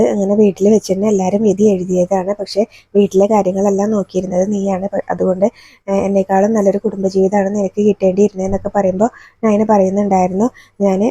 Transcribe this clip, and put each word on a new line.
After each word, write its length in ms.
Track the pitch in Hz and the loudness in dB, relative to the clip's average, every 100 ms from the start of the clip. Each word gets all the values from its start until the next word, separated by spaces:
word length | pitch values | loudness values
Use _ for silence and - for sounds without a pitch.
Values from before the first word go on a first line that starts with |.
| 233 | 2
ഇങ്ങനെ 280 | 208 196 208 | 0 0 2
വീട്ടിൽ 300 | 208 175 196 | 2 2 2
വെച്ച് 200 | 214 - | 2 0
തന്നെ 160 | 185 214 | -2 0
എല്ലാവരും 320 | 196 185 202 | 0 0 0
വിധി 220 | 220 185 214 | 0 2 2
എഴുതിയതാണ്, 640 | 185 180 180 180 190 185 | 0 -2 -2 0 -2 -4
പക്ഷേ 280 | 208 190 196 233 - _ | -8 -6 -4 -4 -6 _
വീട്ടിലെ 340 | 202 202 190 202 | 0 2 2 2
കാര്യങ്ങളെല്ലാം 640 | 214 190 190 202 196 208 | 2 0 0 0 0 0
നോക്കിയിരുന്നത് 540 | 208 185 185 190 180 196 | -2 -4 -6 -4 -2 -2
നീയാണ്. 400 | 202 196 185 196 | -2 -2 -4 -4
പ-, 180 | 196 - | -8 -6
അതുകൊണ്ട്, 380 | 180 185 185 208 - - _ - | -4 -2 0 -2 -4 -20 _ -4
ഏഹ്, 140 | 196 | -2
എന്നെക്കാളും 500 | 190 196 190 190 208 | 0 0 2 2 2
നല്ലൊരു 280 | 220 196 202 | 2 0 0
കുടുംബജീവിതമാണ് 680 | 214 196 190 190 190 202 190 | -4 -4 -2 0 0 0 0
നിനക്ക് 280 | 208 190 - 208 | -2 -4 0 0
കിട്ടേണ്ടിയിരുന്നതെന്നൊക്കെ" 840 | 196 190 185 208 185 190 196 202 | 2 0 2 0 0 -4 -4 -2
പറയുമ്പോൾ 380 | 202 190 185 233 - - - | -2 0 0 -2 -4 -20 -4
നയന 240 | 220 208 220 | 0 0 2
പറയുന്നുണ്ടായിരുന്നു, 800 | 208 190 196 208 190 185 185 240 - - - | 2 2 0 0 0 0 0 -2 -4 -18 -2
"ഞാൻ 220 | 196 190 220 | 0 0 0